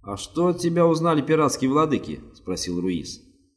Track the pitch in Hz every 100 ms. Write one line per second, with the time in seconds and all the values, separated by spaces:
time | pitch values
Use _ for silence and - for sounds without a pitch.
0 | 101 101 - 156 180 175 170 165 170 160
1 | 170 156 143 156 143 - 131 143 156 113
2 | - 71 - - - 87 - 87 92 85
3 | - - - _ _